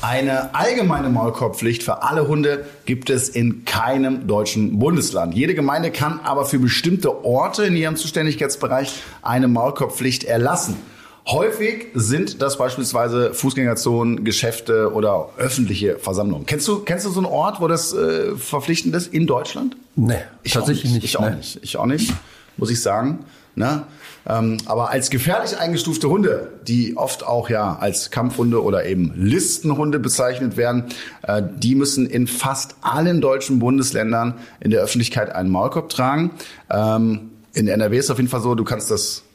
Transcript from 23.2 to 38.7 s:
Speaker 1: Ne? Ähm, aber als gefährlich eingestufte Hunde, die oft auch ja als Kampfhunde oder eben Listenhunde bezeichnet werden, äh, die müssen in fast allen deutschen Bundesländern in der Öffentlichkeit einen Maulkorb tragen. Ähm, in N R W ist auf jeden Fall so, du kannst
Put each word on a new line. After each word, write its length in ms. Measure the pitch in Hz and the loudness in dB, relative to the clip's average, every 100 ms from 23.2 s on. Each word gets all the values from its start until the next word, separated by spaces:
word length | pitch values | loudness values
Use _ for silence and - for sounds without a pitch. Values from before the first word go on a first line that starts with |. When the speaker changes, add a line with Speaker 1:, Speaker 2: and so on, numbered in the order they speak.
| - - - | -10 -20 -14
Speaker 1:
Ne? 280 | - 117 151 147 - - - - | -4 -2 -2 -6 -18 -20 -18 -4
Ähm, 300 | 113 113 110 - | 0 0 -2 -2
aber 240 | 110 117 | -2 0
als 200 | 135 127 | 0 0
gefährlich 480 | 131 156 208 226 - | 0 0 0 -2 -4
eingestufte 500 | 170 165 180 147 147 | -2 -2 -2 0 2
Hunde, 440 | 185 185 - - - - | 2 2 0 -4 -12 -2
die 280 | 120 113 - | 0 0 -2
oft 300 | 139 - - | -4 -4 -2
auch 220 | 120 113 | -2 0
ja 260 | 110 101 78 | 0 0 -2
als 300 | 104 92 - | -2 -2 -4
Kampfhunde 520 | - 123 123 120 117 | -2 -2 0 2 2
oder 220 | 104 98 85 | 2 0 0
eben 260 | 95 85 80 | 0 0 2
Listenhunde 840 | 98 160 - - 160 143 151 147 | 2 2 0 -2 0 0 0 0
bezeichnet 580 | 127 - 127 123 127 98 | 0 0 0 0 -2 0
werden, 280 | 120 123 120 - - - | 2 0 -2 -10 -14 -12
äh, 200 | - 104 95 98 | -2 0 -2 0
die 160 | 110 | 2
müssen 320 | 135 139 139 123 | 4 2 0 0
in 200 | 117 123 | 2 0
fast 480 | - 135 135 - - | 0 -2 -4 -6 -6
allen 380 | - 131 170 170 | -2 2 2 4
deutschen 380 | 143 139 139 131 | 2 2 2 2
Bundesländern 760 | 120 135 127 113 110 117 117 120 - - | 4 2 2 0 0 0 0 -4 -12 -6
in 100 | 107 | 0
der 120 | 107 | 2
Öffentlichkeit 520 | 98 123 117 - 104 | 2 2 0 0 -2
einen 160 | 87 92 | -2 0
Maulkorb 380 | 92 120 165 - | 2 2 -2 -4
tragen. 420 | - 127 147 170 - - - - | -2 0 2 0 -4 -18 -20 -4
Ähm, 600 | 101 110 110 113 107 - - - | 0 2 4 2 0 -6 -20 -10
in 120 | - 107 | -2 0
N 140 | 104 | 2
R 100 | 107 | 2
W 80 | 117 | 2
ist 120 | 135 | 0
auf 80 | 123 | 0
jeden 100 | 123 | 0
Fall 120 | 127 | 0
so, 120 | 117 | 0
du 80 | 117 | 0
kannst 260 | 110 | 0